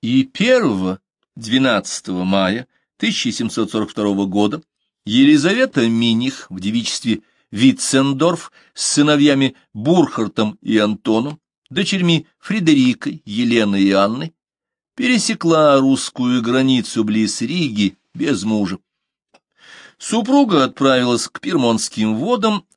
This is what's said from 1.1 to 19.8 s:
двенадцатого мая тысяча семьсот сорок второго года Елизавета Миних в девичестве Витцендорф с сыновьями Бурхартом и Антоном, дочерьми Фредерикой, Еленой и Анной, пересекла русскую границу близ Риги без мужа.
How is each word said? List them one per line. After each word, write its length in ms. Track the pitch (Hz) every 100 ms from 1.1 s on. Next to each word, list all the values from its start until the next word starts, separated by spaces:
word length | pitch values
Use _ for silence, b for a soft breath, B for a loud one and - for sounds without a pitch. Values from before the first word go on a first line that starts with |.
| _ _
двенадцатого 880 | - 110 127 131 104 - - - 90
мая 440 | 92 98 92 113 131 _ _ -
тысяча 340 | 214 - 123
семьсот 380 | - 113 - 104
сорок 200 | 107 104
второго 360 | - 104 98 98
года 360 | 101 107 - - _ _ _ 104
Елизавета 840 | 117 139 151 160 226 262 139 117
Миних 580 | 113 117 113 131 131 -
в 100 | 92
девичестве 600 | 98 117 110 - 120 107 b b b
Витцендорф 1040 | 104 131 131 - 135 139 135 165 170 - b b
с 100 | b
сыновьями 680 | - 147 147 147 147 135 135 b b
Бурхартом 840 | 104 120 180 147 - 104 - 107 -
и 140 | - 110
Антоном, 600 | 104 104 113 113 143 156 _ _ -
дочерьми 560 | 131 190 196 175 160 B B
Фредерикой, 840 | - 214 160 143 127 113 - 160
Еленой 580 | - 104 120 117 104 98
и 100 | 98
Анной, 420 | 98 101 123 160 _ _ _ _ _ _
пересекла 840 | - 247 240 - 220 165 160 151 139
русскую 640 | 135 131 - - 123 123
границу 600 | 113 131 131 127 - 117
близ 380 | 107 110 107 -
Риги 540 | 120 175 147 104 98 - _
без 300 | - 143 113
мужа. 340 | 107 107 95 95 _ _ _ _ _ _ _ _ B B